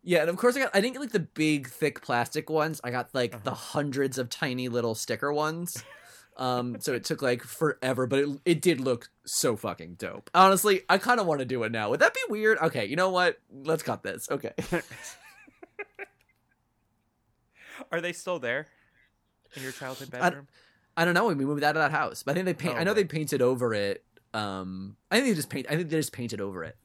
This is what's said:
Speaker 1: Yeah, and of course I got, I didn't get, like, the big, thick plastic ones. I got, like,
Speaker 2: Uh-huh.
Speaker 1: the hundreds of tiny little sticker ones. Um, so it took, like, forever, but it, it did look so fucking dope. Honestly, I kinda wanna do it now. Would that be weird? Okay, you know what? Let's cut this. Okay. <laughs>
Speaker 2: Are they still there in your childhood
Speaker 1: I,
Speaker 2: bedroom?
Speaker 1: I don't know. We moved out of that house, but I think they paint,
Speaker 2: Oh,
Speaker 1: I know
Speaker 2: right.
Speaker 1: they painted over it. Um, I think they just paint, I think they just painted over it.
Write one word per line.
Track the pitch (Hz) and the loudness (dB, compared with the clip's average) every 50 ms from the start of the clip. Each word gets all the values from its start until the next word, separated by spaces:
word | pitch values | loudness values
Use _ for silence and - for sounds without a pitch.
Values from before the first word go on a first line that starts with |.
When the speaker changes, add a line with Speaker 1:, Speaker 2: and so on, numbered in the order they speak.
| _ | _
Speaker 1:
Yeah, | 175 175 160 | 4 4 4
and | 151 170 | 4 2
of | 175 | 0
course | - 233 247 247 | 4 4 4 4
I | 277 | 4
got, | 269 - - | 0 2 2
I | 196 | 2
didn't | 202 254 247 | 2 2 -2
get, | 262 | -4
like, | 294 233 | -8 -2
the | - 196 | -2 -2
big, | 156 - _ - 156 156 151 147 131 | -2 -2 _ 2 2 2 2 2 -2
thick | 131 - - 156 143 - - - | -8 -4 -2 -2 -2 -2 -4 -4
plastic | - 127 120 120 - - 151 151 - | 0 0 0 0 0 -4 -6 -4 0
ones. | 156 156 151 160 156 - - | 0 0 0 0 -2 -6 -6
I | 123 | -4
got, | 123 123 123 - - | -4 -4 -4 -2 -2
like, | 131 123 117 120 | -2 -2 0 -4
Speaker 2:
Uh-huh. | 113 101 | -6 -6
Speaker 1:
the | 135 123 | -6 -6
hundreds | - - - - 151 143 147 123 139 139 135 127 135 | -6 -10 -4 -2 -2 -2 0 0 0 0 0 0 -4
of | 127 120 | -6 -6
tiny | - - 165 139 123 127 127 | -4 -4 -4 -2 -2 -4 -4
little | 123 117 120 117 113 110 | -2 0 0 0 0 -2
sticker | - - - 117 107 - 143 147 | -4 -4 -4 -4 -2 -2 -2 0
ones. | 147 151 156 160 170 175 - - 117 - - - - - - - - - _ _ | 0 0 -2 -2 -4 -6 -8 -8 -12 -14 -16 -20 -20 -20 -20 -20 -20 -20 _ _
Um, | - 131 127 123 123 123 123 120 - | -4 -2 0 0 0 -2 -4 -6 -4
so | - 151 131 | -4 -2 -2
it | 117 - | -2 -2
took, | - 160 - | -4 -4 0
like, | 139 127 123 120 - | 2 0 0 0 -2
forever, | - - - 160 151 - _ - 127 131 127 131 | -14 -4 0 0 0 0 _ -2 -2 0 0 0
but | 127 135 135 | 2 2 2
it, | 143 147 139 139 _ | 2 2 -2 -2 _
it | 175 175 156 | 2 2 4
did | - 180 160 127 | 4 2 2 4
look | 131 131 123 110 - - _ _ _ | 2 0 -2 -2 -4 -18 _ _ _
so | - - - - 135 110 | -4 -2 0 2 0 0
fucking | 104 - 104 85 - 82 85 87 | 0 -4 -6 -6 -8 -12 -16 -12
dope. | - 107 90 98 104 _ - - | -10 -10 -8 -8 -10 _ 2 6
Honestly, | 175 190 190 196 185 220 214 196 - - - | 8 8 8 8 6 4 4 4 2 4 2
I | 185 | 2
kinda | 196 - 240 247 233 196 | 2 4 2 2 2 2
wanna | 170 151 139 131 | 2 0 0 0
do | - 131 123 113 | -2 -2 -2 -2
it | 110 | -2
now. | 117 110 107 104 | -2 -2 0 0
Would | 127 147 | 4 4
that | - 466 - | 4 4 4
be | 523 523 440 | -2 -4 -4
weird? | 208 214 214 220 220 143 | -2 2 4 2 4 4
Okay, | 160 165 - 127 104 | 2 0 0 0 -2
you | 98 135 | -2 0
know | 170 185 190 | 2 2 2
what? | 185 180 180 175 - - _ _ | 4 4 2 2 2 -2 _ _
Let's | - 135 135 156 160 156 - | -20 -8 -2 -2 -2 0 0
cut | - 110 98 - | -4 -6 -4 -6
this. | 95 90 107 - - | -8 -8 -8 -6 -6
Okay. | 143 135 - 110 - - - - | -6 -4 -4 -8 -8 -8 -4 -2
<laughs> | - 170 - - - - - - - - - - - - - - _ _ - _ _ - 403 _ _ - 392 _ _ _ _ _ _ _ _ _ _ _ _ _ _ _ _ _ _ _ _ _ _ _ _ _ _ _ _ _ _ - - - - - 262 _ | -2 -4 -4 -6 -16 -16 -16 -16 -18 -18 -20 -20 -20 -20 -20 -20 _ _ -20 _ _ -16 -16 _ _ -16 -16 _ _ _ _ _ _ _ _ _ _ _ _ _ _ _ _ _ _ _ _ _ _ _ _ _ _ _ _ _ _ -20 -20 -18 -16 -16 -10 _
Speaker 2:
Are | - 175 | -6 -4
they | 165 175 165 | -4 -4 -6
still | - - 185 180 160 | -6 -4 -4 -4 -2
there | 123 117 120 139 156 _ _ _ _ _ _ _ _ _ _ _ _ _ _ _ _ _ - | -2 -2 -2 -2 -4 _ _ _ _ _ _ _ _ _ _ _ _ _ _ _ _ _ -14
in | 139 131 | -12 -10
your | 131 | -10
childhood | 127 - 143 131 131 - 139 131 - | -10 -10 -10 -10 -10 -10 -12 -12 -4
Speaker 1:
I, | 123 | 2
Speaker 2:
bedroom? | 156 151 - 143 139 _ _ _ _ _ _ _ _ _ _ | 2 2 0 0 -16 _ _ _ _ _ _ _ _ _ _
Speaker 1:
I | 165 170 | 2 2
don't | 175 175 | 4 4
know. | 175 226 | 4 4
We | 226 165 | 4 2
moved | 139 135 139 147 143 143 | 2 0 0 0 2 2
out | 147 151 | 2 4
of | 160 | 4
that | 156 139 | 2 2
house, | 156 147 147 101 - - - | 2 0 -2 -2 -4 -6 -2
but | 135 | -2
I | 143 | 0
think | 175 190 | 0 0
they | 185 170 | -2 -2
paint, | - 147 170 123 | -2 -2 -2 -2
Speaker 2:
Oh, | 135 | 0
Speaker 1:
I | 165 | 0
know | 190 | 2
Speaker 2:
right. | 214 | 2
Speaker 1:
they | 214 196 | 2 2
painted | 156 151 160 151 127 147 131 | 2 -2 -4 -2 0 2 4
over | 123 123 131 120 123 117 110 | 4 4 4 2 0 0 0
it. | 104 101 101 98 - _ _ _ _ _ _ - | 0 0 -2 -2 -6 _ _ _ _ _ _ -4
Um, | 107 107 101 95 95 92 92 92 92 95 98 104 _ _ _ | -4 -4 -2 -4 -6 -6 -8 -8 -8 -10 -12 -14 _ _ _
I | 185 | 0
think | 226 277 | 2 4
they | 262 202 | 4 2
just | 156 - - | 0 -2 -6
paint, | - 139 - - | -6 -8 -4 -2
I | 147 | -2
think | 165 180 151 | -2 -2 0
they | 160 | -2
just | 160 147 - - | -2 -2 -2 -6
painted | - 120 113 117 104 | -8 -8 -6 -6 -6
over | 98 101 92 90 80 | -6 -6 -6 -8 -10
it. | 78 - _ | -10 -12 _